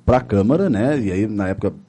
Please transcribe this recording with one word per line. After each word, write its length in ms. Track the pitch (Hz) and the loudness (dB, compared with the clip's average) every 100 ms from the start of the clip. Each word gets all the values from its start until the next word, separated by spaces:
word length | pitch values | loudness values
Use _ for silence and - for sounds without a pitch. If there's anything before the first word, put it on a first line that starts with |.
pra 180 | - 123 | -2 0
Câmara, 500 | 120 101 101 160 196 | 2 2 4 2 2
né? 260 | 101 127 147 | 0 0 0
E 120 | 101 | -2
aí, 160 | 92 107 | -2 -2
na 220 | 104 92 | -2 -4
época, 220 | 98 98 78 | -2 -6 -6